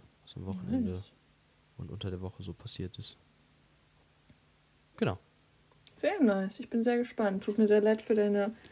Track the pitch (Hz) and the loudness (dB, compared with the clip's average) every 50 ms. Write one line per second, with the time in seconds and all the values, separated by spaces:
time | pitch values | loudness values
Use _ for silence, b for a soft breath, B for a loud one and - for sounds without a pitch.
0 | - - _ _ - - - - 92 95 190 185 180 185 226 262 233 185 92 92 | -10 -18 _ _ -20 -18 -14 -12 -8 -8 -8 -6 -6 -4 -2 -2 -2 -2 -4 -6
1 | 101 - _ _ _ _ _ _ _ _ _ _ _ _ _ - - 90 - 104 | -10 -14 _ _ _ _ _ _ _ _ _ _ _ _ _ -14 -12 -12 -10 -8
2 | - 98 90 90 92 92 - - 95 95 85 - - - - - 92 90 - - | -8 -8 -8 -6 -8 -10 -10 -10 -12 -12 -12 -12 -10 -8 -8 -6 -8 -8 -10 -12
3 | - - - _ _ _ _ _ _ _ _ _ _ _ _ _ _ _ _ _ | -16 -16 -16 _ _ _ _ _ _ _ _ _ _ _ _ _ _ _ _ _
4 | _ _ _ _ _ _ - _ _ _ _ _ _ _ _ _ _ _ - - | _ _ _ _ _ _ -20 _ _ _ _ _ _ _ _ _ _ _ -4 0
5 | - 131 90 - _ _ _ _ _ _ _ _ _ _ _ _ - - - - | 0 0 0 -2 _ _ _ _ _ _ _ _ _ _ _ _ -20 -20 -8 -2
6 | - 294 403 403 294 214 196 190 190 196 - - 240 - - 233 226 247 240 240 | 0 0 2 4 4 4 4 2 -2 -4 -6 -10 -10 -4 -2 0 2 2 2 2
7 | 247 - - - 220 202 196 196 - - 208 226 220 202 208 214 202 214 220 214 | 0 -2 -2 -2 0 0 0 -2 -4 -2 2 4 6 6 6 6 6 4 2 2
8 | - - 233 214 208 208 202 202 202 220 226 b b b | 2 0 2 2 4 2 2 2 0 0 -4 b b b